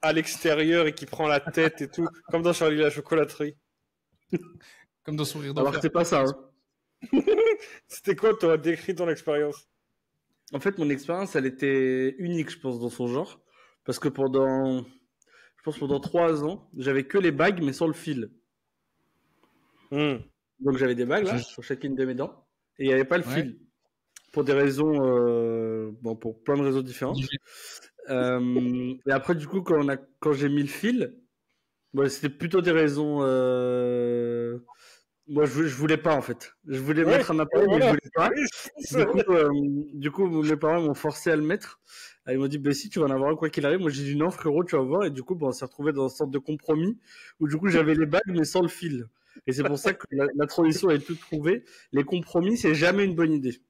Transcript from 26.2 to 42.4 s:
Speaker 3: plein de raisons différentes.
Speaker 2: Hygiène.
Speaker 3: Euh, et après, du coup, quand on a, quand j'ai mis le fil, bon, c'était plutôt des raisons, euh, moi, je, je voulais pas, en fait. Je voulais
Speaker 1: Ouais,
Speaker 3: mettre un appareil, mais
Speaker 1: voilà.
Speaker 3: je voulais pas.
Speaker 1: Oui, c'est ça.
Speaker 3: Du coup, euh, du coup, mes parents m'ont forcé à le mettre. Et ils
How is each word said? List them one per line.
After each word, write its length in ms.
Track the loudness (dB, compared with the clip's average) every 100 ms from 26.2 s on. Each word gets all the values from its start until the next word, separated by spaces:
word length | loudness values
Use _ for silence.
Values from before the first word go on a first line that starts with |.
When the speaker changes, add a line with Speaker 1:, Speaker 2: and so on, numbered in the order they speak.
| -8 -10
Speaker 3:
plein 120 | -2 0
de 40 |
raisons 200 | 2 0
différentes. 360 | -2 -6 -6 -4
Speaker 2:
Hygiène. 220 | -6 -8 _ -20 -18 -20 -20 _ -6
Speaker 3:
Euh, 840 | -2 0 0 0 0 0 -2 -4 -6 -2
et 40 |
après, 240 | -2 0 -4
du 120 | -2
coup, 140 | -6
quand 140 | 2 2
on 60 | 2
a, 80 | -2 -8 _
quand 140 | 0
j'ai 160 | 2 2
mis 120 | 0
le 60 | -2
fil, 480 | -2 -2 0 -2 -8 _ _ _ _ _ _ _
bon, 140 | -2 -2
c'était 200 | -2 -6
plutôt 320 | -6 -2 0
des 100 | 2
raisons, 480 | 4 2 2 -2 0
euh, 1400 | 2 2 2 0 0 0 0 0 0 0 -2 -4 -6 -8 -14 -20 -20 -20 _ _ -6
moi, 180 | 0 2
je, 180 | 2
je 120 | -2 0
voulais 220 | 0 2
pas, 180 | 2 0
en 60 |
fait. 320 | 0 -8 -10 _ -8
Je 140 | -6
voulais 240 | -2 2
Speaker 1:
Ouais, 140 | 4 4
Speaker 3:
mettre 140 | 4
un 80 | 0
appareil, 280 | 2 4 4
mais 100 | 6
Speaker 1:
voilà. 80 | 4
Speaker 3:
je 20 |
voulais 200 | 4 0 0
pas. 140 | 2
Speaker 1:
Oui, 120 | 2 -4 -6 -16 -14
c'est 140 | -4
ça. 120 | 2 2
Speaker 3:
Du 60 | 4
coup, 80 | 4
euh, 160 | 6 6 4 0 -2 -6
du 180 | -6 -6
coup, 160 | 0 0 2
mes 120 | 2 2
parents 260 | 2 2
m'ont 120 | 0
forcé 360 | 0 -4 -2 0
à 40 | 2
le 80 |
mettre. 380 | 2 -2 -6 -20 _ -20 -20 -18 -4
Et 60 |
ils 60 | -2